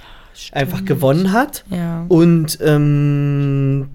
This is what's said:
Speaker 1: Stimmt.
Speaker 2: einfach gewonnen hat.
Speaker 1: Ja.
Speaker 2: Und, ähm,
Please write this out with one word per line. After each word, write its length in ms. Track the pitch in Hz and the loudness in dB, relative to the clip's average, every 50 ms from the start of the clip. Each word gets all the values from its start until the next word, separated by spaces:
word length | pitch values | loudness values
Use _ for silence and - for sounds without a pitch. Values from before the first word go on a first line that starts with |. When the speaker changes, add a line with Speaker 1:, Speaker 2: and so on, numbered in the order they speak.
| - - - - - - - | -20 -20 -20 -20 -20 -20 -20
Speaker 1:
Stimmt. 220 | - - - - 143 | -20 -20 -10 -6 -6
Speaker 2:
einfach 240 | 139 - - 190 190 | -6 -4 -6 -8 -4
gewonnen 480 | 190 139 120 135 131 143 175 190 190 | -4 -2 0 2 0 2 2 0 0
hat. 320 | 196 240 285 294 - - - - | 0 0 -2 -2 -6 -16 -12 -8
Speaker 1:
Ja. 340 | 185 175 170 170 165 165 170 175 | -8 -6 -6 -6 -6 -6 -2 2
Speaker 2:
Und, 500 | 180 160 170 170 170 165 156 156 - - | 4 4 6 6 4 4 0 -2 -6 -2
ähm, 1300 | - 151 147 147 147 147 147 143 147 147 143 143 143 143 143 143 143 139 139 139 139 135 139 139 135 - | 0 2 2 2 2 2 2 2 2 0 0 0 0 0 0 0 -2 0 0 0 0 0 -2 -2 -4 -8